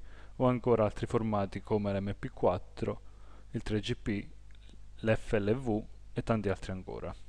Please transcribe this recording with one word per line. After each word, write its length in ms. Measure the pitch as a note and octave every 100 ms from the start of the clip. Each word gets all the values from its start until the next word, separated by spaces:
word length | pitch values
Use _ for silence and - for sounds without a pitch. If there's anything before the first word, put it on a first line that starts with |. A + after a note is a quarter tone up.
| - - - -
o 120 | B2+
ancora 360 | B2 B2 A2+
altri 220 | G#2 - A2+
formati 560 | A#2 A2 G#2 G2 G#2
come 360 | - G#2+ G#2 G2
l'M 160 | G2 -
P 100 | C3+
quattro, 680 | - A2+ F2+ - - A2 G#2+ - - - - -
il 120 | A#2+
tre 160 | - G#2+
G 160 | - -
P, 320 | - G2+ - - - - - - - -
l'F 340 | A2 A2 -
L 240 | A2 G2+ B2
V 280 | B2 G#2+ - - -
e 120 | -
tanti 260 | - A2 G2
altri 240 | F#2 -
ancora. 420 | F#2 - A#1 E2 -